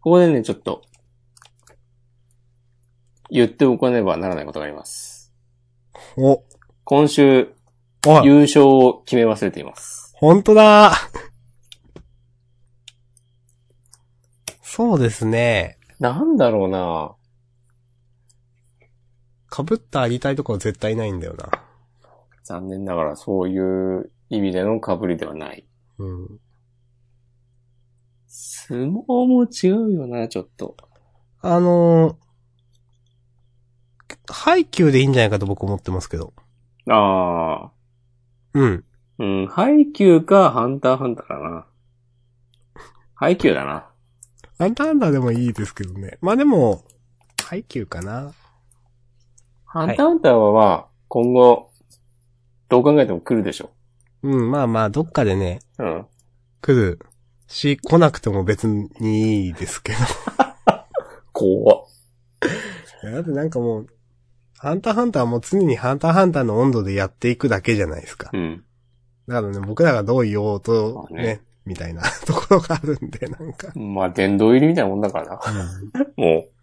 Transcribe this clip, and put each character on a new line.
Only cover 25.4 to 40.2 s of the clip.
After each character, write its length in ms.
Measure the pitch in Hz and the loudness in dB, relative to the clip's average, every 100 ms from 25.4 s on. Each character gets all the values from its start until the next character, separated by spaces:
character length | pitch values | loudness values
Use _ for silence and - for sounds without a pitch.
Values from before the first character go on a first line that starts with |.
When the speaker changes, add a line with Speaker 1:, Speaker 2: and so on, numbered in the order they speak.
| 73 | -16
Speaker 1:
い。 140 | 73 _ _ _ _ | -18 _ _ _ _
Speaker 2:
う 60 | |
ん。 360 | 95 90 92 107 _ _ _ _ _ _ _ _ _ _ _ _ _ _ _ _ _ _ _ | -14 -14 -16 -20 _ _ _ _ _ _ _ _ _ _ _ _ _ _ _ _ _ _ _
Speaker 1:
相 600 | - - - - 123 135 | -20 -20 -20 -12 -8 -6
撲 160 | 196 - | -8 -4
も 380 | 247 254 254 | 0 2 2
違 240 | 240 - 185 | 2 0 0
う 200 | 202 220 | 0 -2
よ 140 | 185 127 | -4 -4
な、 200 | 120 113 | -8 -6
ち 120 | - | -8
ょ 40 | |
っ 60 | 90 _ | -12 _
と。 200 | - - _ _ _ _ _ _ | -16 -16 _ _ _ _ _ _
Speaker 2:
あ 200 | 185 175 | -2 0
の 580 | 175 175 170 165 165 160 _ _ _ _ _ _ _ _ _ _ _ _ _ _ _ _ _ _ _ | 2 4 4 4 4 0 _ _ _ _ _ _ _ _ _ _ _ _ _ _ _ _ _ _ _
ー、 240 | - - | -20 -18
ハ 240 | - - 359 | -6 0 0
イ 100 | 330 | 0
キ 180 | - | 2
ュ 40 | 160 | 4
ー 20 | |
で 100 | 135 | 4
い 40 | |
い 20 | 135 | 2
ん 40 | |
じ 60 | 131 | 2
ゃ 40 | |
な 40 | 110 | 2
い 40 | |
か 80 | 101 | 0
と 80 | 98 | -4
僕 180 | 101 | -6
思 120 | 98 98 | -6 -6
っ 40 | |
て 100 | - | -6
ま 100 | 92 | -8
す 80 | - | -8
け 80 | 80 | -12
ど。 160 | 82 _ _ _ _ _ - | -12 _ _ _ _ _ 0
Speaker 1:
あ 800 | 113 101 95 90 85 82 78 50 | 2 4 2 -2 -2 -4 -8 -12
あ。 40 | _ _ _ _ _ _ _ _ | _ _ _ _ _ _ _ _
Speaker 2:
う 100 | 143 | 0
ん。 200 | 135 87 - _ _ _ | 0 0 -8 _ _ _
Speaker 1:
う 60 | 104 98 | -6 -4
ん、 40 | 95 | -4
ハ 220 | - 226 | -2 2
イ 220 | 302 294 | 4 2
キ 120 | - | 4
ュ 140 | 196 165 | 4 4